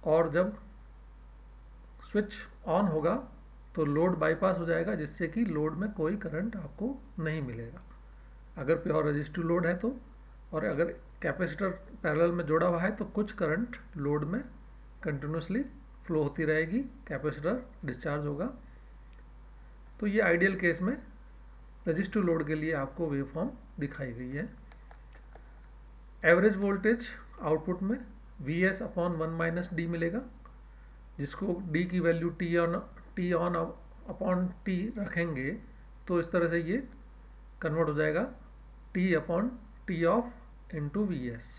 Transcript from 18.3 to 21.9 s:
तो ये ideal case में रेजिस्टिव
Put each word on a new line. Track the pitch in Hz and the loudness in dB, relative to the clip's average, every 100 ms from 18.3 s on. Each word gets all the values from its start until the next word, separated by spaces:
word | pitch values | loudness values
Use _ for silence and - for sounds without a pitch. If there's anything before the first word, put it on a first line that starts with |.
| 143 214 - - - - - - - - - - - - - - - | -2 -4 -6 -16 -20 -20 -20 -20 -20 -20 -20 -20 -20 -20 -20 -20 -4
तो | 208 | 0
ये | 202 | 4
ideal | 196 170 190 190 | 6 6 6 4
case | 180 165 | 2 4
में | 185 277 - - - - - - - - | 0 0 -6 -18 -20 -20 -20 -20 -20 -8
रेजिस्टिव | - | 0